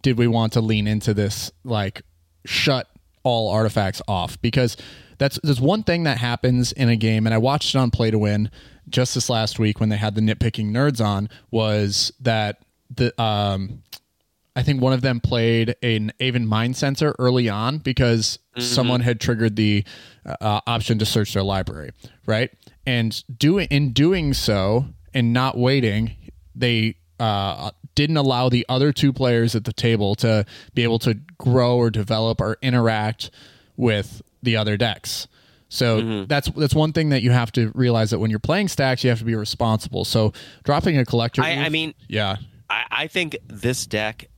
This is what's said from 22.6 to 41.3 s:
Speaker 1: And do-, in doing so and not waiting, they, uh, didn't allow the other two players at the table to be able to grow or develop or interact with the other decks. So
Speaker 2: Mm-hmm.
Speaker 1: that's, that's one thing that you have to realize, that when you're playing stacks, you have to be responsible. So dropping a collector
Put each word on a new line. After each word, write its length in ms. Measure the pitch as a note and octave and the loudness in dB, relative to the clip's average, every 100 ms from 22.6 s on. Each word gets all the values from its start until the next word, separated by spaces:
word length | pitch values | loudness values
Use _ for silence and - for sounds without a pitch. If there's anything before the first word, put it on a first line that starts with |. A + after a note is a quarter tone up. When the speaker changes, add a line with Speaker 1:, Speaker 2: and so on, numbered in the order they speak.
| - _ - | -20 _ -4
Speaker 1:
And 380 | B2 A2+ - - A#2+ | -2 -2 -4 -12 0
do-, 220 | D3 G3 | 2 2
in 360 | D#3+ C#3+ C#3+ | 2 0 2
doing 420 | A#2 D#3 F#3+ D3 C3 | 2 2 2 0 -2
so 500 | - G2+ F#2+ A2+ C#3 - - | 0 0 2 0 -2 -10 -6
and 220 | C3+ A#2 | 0 2
not 240 | A#2+ C3 - | 2 0 0
waiting, 540 | B2 C#3 A2+ G#2 A2+ - - - - | 2 2 2 0 -2 -6 -20 -20 -20
they, 440 | A#2+ B2 A2+ A2 - _ _ | -4 0 2 0 -4 _ _
uh, 520 | A2+ G2+ G2 - E2+ - - - | -2 0 -4 -6 -10 -12 -6 -2
didn't 220 | D3+ D#3 | 0 2
allow 320 | C3+ B2 B2+ | 2 2 2
the 140 | B2 - | 2 0
other 240 | B2+ D3 | 0 2
two 180 | C#3 C#3 | 2 0
players 440 | B2+ C3 A#2 A#2 A2 | 2 2 2 2 0
at 80 | |
the 100 | A2 | -4
table 400 | - A#2+ A2+ G2+ G#2 | -2 0 2 0 0
to 300 | A2+ A2 G2+ - - - | 2 2 0 -8 -8 -2
be 80 | |
able 160 | A#2 A2+ | 0 0
to 160 | B2 G#2+ - - | 0 -2 -6 -4
grow 380 | C3 B2+ B2 B2 | 2 2 4 2
or 120 | A#2 | 2
develop 500 | G#2+ G2+ A2 A2+ A2+ | 0 -2 0 0 0
or 160 | G2 A2 | -2 -2
interact 720 | C3 B2 A#2 A2 G#2+ A2 - - - _ _ - | 0 2 2 2 -2 -4 -12 -14 -20 _ _ -2
with 460 | A#2+ G#2+ F#2+ - - _ | 0 0 -2 -12 -20 _
the 120 | A#2+ A2 | -2 0
other 220 | G#2+ G#2 | 0 0
decks. 500 | A2+ G2 - - - _ _ _ _ | 0 -2 -8 -10 -12 _ _ _ _
So 300 | - A#2+ A2 | -2 0 2
Speaker 2:
Mm-hmm. 220 | A2+ G#2+ G2 | 0 -4 -2
Speaker 1:
that's, 220 | D3 - | -2 -2
that's 260 | - D3 D3+ | -2 0 2
one 180 | D#3 | 2
thing 160 | D#3+ D#3 | 0 0
that 140 | C#3 | 2
you 80 | A2+ | 4
have 200 | B2 A#2 | 2 2
to 180 | - A2+ | 0 -2
realize, 380 | B2+ B2 A#2 G#2+ | 2 2 2 0
that 80 | A2 | 0
when 100 | A2 | 0
you're 80 | G#2+ | -2
playing 280 | - F3 G3 | 0 0 0
stacks, 360 | - C3+ B2+ | 0 0 2
you 60 | B2+ | 0
have 80 | A2+ | 0
to 80 | A2+ | -2
be 80 | |
responsible. 720 | A2+ G#2+ - A#2 A2 - F2+ F#2+ | -4 -4 -2 0 0 -2 -6 -2
So 260 | A2+ G#2+ - - - | 2 2 -2 -20 -10
dropping 320 | - D3 F3 D3 | -2 0 2 0
a 60 | A#2+ | 2
collector 360 | A#2+ A#2 | 0 0